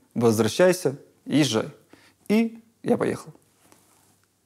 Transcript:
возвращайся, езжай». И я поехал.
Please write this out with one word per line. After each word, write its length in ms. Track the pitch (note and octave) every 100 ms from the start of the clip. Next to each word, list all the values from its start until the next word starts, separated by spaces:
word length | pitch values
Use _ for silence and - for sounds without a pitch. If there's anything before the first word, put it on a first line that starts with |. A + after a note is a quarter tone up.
| _
возвращайся, 840 | - A#2 A2 A2 - F#3 F3 C#3 C#3 - _ -
езжай». 440 | C#3+ C3+ A2 D#3 - _ _ _ _ -
И 320 | G#3+ A3+ - _ _
я 120 | - A#2
поехал. 380 | A2+ - D#3 - _ _ _ _ _ _ _ _ _ _